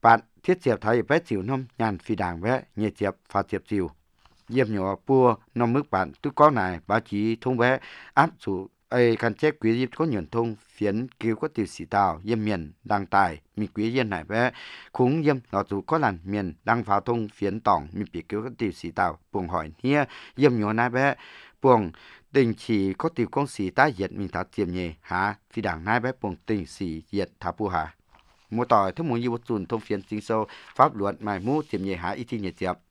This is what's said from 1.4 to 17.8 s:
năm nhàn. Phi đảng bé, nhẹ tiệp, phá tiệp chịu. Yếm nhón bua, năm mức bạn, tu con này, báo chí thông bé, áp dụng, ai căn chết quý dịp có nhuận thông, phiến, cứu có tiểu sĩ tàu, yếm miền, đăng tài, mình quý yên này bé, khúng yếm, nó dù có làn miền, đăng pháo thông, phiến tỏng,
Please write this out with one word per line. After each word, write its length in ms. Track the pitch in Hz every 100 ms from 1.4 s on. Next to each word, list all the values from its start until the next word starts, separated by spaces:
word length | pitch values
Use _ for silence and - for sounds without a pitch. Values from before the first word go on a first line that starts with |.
năm 240 | 95 131 131 _
nhàn. 200 | 113 95
Phi 180 | - 104
đảng 260 | 92 85
bé, 200 | 98 127 - -
nhẹ 140 | 107 -
tiệp, 180 | 101 - _
phá 120 | 101
tiệp 200 | 98 98 -
chịu. 240 | 104 87 - _ _ _ _ _
Yếm 200 | 117 131
nhón 260 | 104 95 98 -
bua, 280 | 135 127 110 _ 117
năm 180 | 120
mức 180 | 127 143
bạn, 200 | 95 87 -
tu 100 | 147
con 240 | - 151 135
này, 240 | 92 87 -
báo 120 | 107
chí 380 | 117 104 110 113
thông 160 | - 127
bé, 220 | 120 131 - - -
áp 160 | - 160 -
dụng, 280 | - 92 95 _ _
ai 260 | 123 120 113
căn 180 | 117
chết 220 | 104 151 151
quý 200 | 110 117
dịp 100 | 127 -
có 100 | 160
nhuận 240 | 110 82
thông, 260 | 117 117 107 _
phiến, 400 | - 104 101 127 _
cứu 160 | 113 110
có 120 | 156
tiểu 180 | - 101
sĩ 200 | - 82
tàu, 360 | 101 98 80
yếm 220 | 98 113 107
miền, 260 | 98 78 -
đăng 220 | - 104 98
tài, 360 | 98 95 78 _ -
mình 140 | 107
quý 260 | - 110 123
yên 100 | 117
này 140 | 95
bé, 280 | 80 107 123 - - - -
khúng 280 | - 123 156
yếm, 160 | 151 135 -
nó 120 | 98 101
dù 120 | 101
có 160 | - 160
làn 200 | 135 90
miền, 300 | 87 104 95 -
đăng 200 | - 117
pháo 180 | 110 101
thông, 260 | 98 120 107
phiến 300 | - 98 104
tỏng, 280 | 107 90